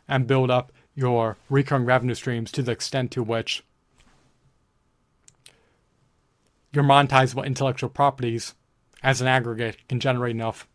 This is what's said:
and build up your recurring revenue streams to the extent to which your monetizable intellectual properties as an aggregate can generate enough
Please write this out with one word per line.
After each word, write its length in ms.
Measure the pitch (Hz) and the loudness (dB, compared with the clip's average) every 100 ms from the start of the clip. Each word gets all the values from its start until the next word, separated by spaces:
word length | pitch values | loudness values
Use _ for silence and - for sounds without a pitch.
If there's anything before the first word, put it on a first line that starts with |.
| - | -4
and 200 | 139 117 | -2 2
build 240 | 135 127 | 2 2
up 200 | 127 120 _ _ | 0 -2 _ _
your 420 | - 127 120 113 107 - | -4 0 2 0 -4 -2
recurring 340 | 139 135 139 | -2 0 0
revenue 300 | 120 127 123 | 2 2 2
streams 380 | 113 - 120 113 | -4 -4 -6 -6
to 100 | - | -4
the 100 | 120 | -4
extent 380 | 113 - 139 123 | -4 -4 -4 -4
to 140 | 127 | -4
which 400 | 110 113 110 - - _ _ _ _ _ _ _ _ _ _ _ _ _ _ _ _ _ - _ _ _ _ _ _ _ _ _ _ _ _ | -4 -4 -4 -8 -10 _ _ _ _ _ _ _ _ _ _ _ _ _ _ _ _ _ -20 _ _ _ _ _ _ _ _ _ _ _ _
your 120 | 143 | 0
monetizable 600 | 143 139 139 135 131 120 143 | 6 6 6 4 4 0 -6
intellectual 440 | 131 135 123 123 | -2 -2 -2 -4
properties 640 | - 143 135 123 113 - - _ _ _ _ | 0 0 2 -4 -4 -8 -14 _ _ _ _
as 180 | 135 127 | 0 0
an 80 | 127 | 2
aggregate 500 | 131 120 113 117 - - | 2 0 -4 -6 -8 -6
can 120 | 127 | -4
generate 360 | 135 123 123 113 | -2 -2 -2 -4
enough 320 | 113 - - | -6 -8 -14